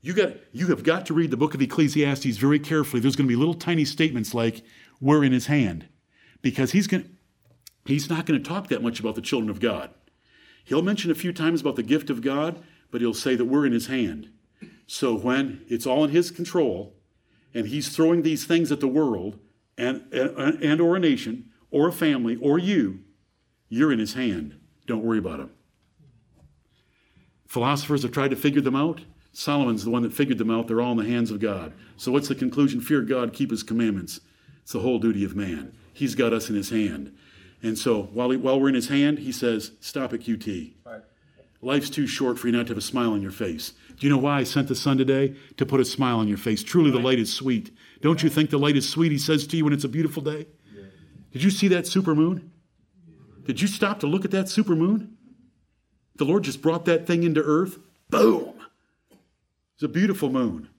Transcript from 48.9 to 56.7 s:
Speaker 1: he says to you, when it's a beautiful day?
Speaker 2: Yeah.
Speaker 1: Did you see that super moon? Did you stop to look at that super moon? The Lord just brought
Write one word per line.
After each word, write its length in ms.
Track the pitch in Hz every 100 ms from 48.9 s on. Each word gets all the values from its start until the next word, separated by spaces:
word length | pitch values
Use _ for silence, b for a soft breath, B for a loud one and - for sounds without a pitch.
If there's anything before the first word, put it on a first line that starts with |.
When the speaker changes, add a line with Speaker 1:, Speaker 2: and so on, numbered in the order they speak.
| 160 165
Speaker 1:
he 60 | 147
says 300 | 143 156 -
to 100 | 165
you, 60 |
when 100 | 151
it's 100 | 143
a 60 | 143
beautiful 320 | 147 156 160
day? 240 | 143 151 151 _ B B
Speaker 2:
Yeah. 80 | 196 B B B B
Speaker 1:
Did 120 | 127
you 60 | 180
see 180 | 196 202
that 180 | 180 170
super 260 | 190 185
moon? 380 | 151 160 185 - _ _ _ _ _ - - - - -
Did 160 | 127
you 60 | 196
stop 320 | - 202 202
to 60 | 147
look 180 | 185 190
at 60 |
that 160 | 190 190
super 280 | - 214 165
moon? 420 | 175 214 - - - - _ _ _ _ _ _ _ -
The 80 | 143
Lord 180 | 190
just 180 | 202 120
brought 240 | 160